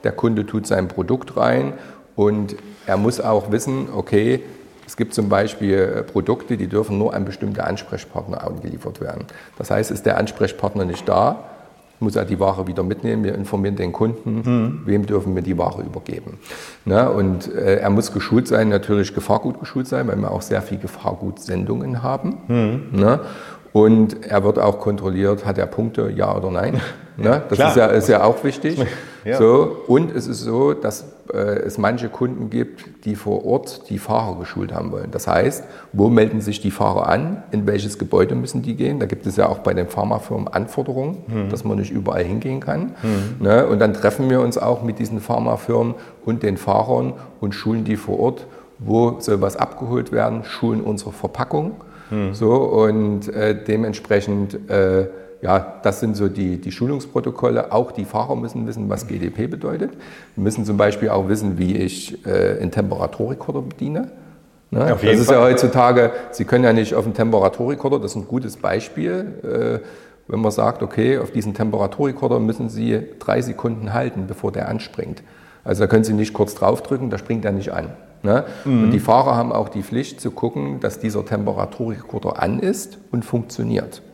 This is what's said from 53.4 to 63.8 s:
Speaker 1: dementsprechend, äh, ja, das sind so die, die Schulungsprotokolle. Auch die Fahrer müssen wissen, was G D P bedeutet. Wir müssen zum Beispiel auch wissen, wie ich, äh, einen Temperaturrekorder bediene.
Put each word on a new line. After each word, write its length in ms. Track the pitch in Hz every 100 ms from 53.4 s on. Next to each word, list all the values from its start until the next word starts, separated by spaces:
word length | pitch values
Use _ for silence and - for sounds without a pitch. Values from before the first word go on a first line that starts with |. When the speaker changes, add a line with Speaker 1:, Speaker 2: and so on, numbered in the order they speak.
| 107 104 -
Speaker 1:
dementsprechend, 1040 | 107 113 101 - 101 101 101 98 101 -
äh, 380 | 98 95 95 95 - - -
ja, 340 | 92 95 90 -
das 160 | - 98
sind 180 | 113 101
so 120 | 101
die, 300 | 98 92 90
die 120 | 90
Schulungsprotokolle. 1000 | 92 120 143 - 127 123 120 123 117 -
Auch 200 | 110 123
die 140 | - 98
Fahrer 300 | 110 123 127
müssen 300 | 117 120 113
wissen, 240 | 113 104
was 160 | 101 -
G 140 | 101
D 100 | 90
P 160 | - 123
bedeutet. 460 | 175 - 165 233 - - - - -
Wir 80 |
müssen 220 | 101 107 104
zum 120 | 101
Beispiel 320 | 104 104 107
auch 200 | 104 95
wissen, 300 | 107 104 87
wie 180 | 90 98
ich, 480 | 95 - - - -
äh, 320 | 95 92 98
einen 120 | 95
Temperaturrekorder 880 | 107 101 92 90 - 110 135 - 143
bediene. 480 | 135 -